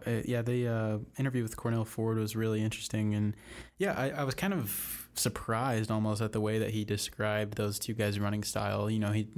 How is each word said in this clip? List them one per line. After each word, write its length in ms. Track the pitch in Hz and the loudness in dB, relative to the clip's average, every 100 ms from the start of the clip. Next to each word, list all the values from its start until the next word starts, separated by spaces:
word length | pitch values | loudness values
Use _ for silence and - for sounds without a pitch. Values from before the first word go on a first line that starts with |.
| - | -2
uh, 160 | 113 | -2
yeah. 160 | - 120 | 0 0
The, 280 | 117 123 120 | 0 0 2
uh, 300 | 113 110 107 - - | 2 0 -2 -4 -2
interview 240 | 135 127 | 0 0
with 120 | 110 - | -2 -2
Cornell 280 | 117 113 | 0 0
Ford 320 | 110 - 113 110 | 0 0 0 2
was 180 | 107 | 0
really 280 | 110 110 110 | 0 2 2
interesting, 520 | 110 - - 110 107 | 0 -2 -2 0 2
and 200 | 104 104 104 - - - - | 2 2 0 -8 -16 -14 -4
yeah, 140 | 196 | -2
I, 180 | 135 135 | 0 0
I 140 | 147 | 0
was 100 | 135 | -2
kind 180 | 127 190 | 0 0
of 540 | 185 104 - - - - | 0 -2 -4 -6 -10 -8
surprised 760 | - 123 - - 113 131 113 110 | -2 -2 -2 -2 0 2 2 2
almost 320 | 110 107 107 | 2 2 2
at 100 | 110 | 0
the 80 | 110 | 0
way 180 | 107 110 | 2 2
that 100 | 104 | 2
he 140 | 107 | 0
described 720 | 104 104 - - 107 107 107 107 | 0 -2 -2 -2 0 2 0 0
those 200 | 104 104 | -2 -2
two 140 | - | -4
guys' 240 | 113 104 101 | 0 2 2
running 240 | 101 104 | 2 0
style. 480 | 104 104 101 104 104 | -2 -2 0 0 2
You 80 | 110 | 2
know, 120 | 104 | 2
he 160 | 107 107 | 2 0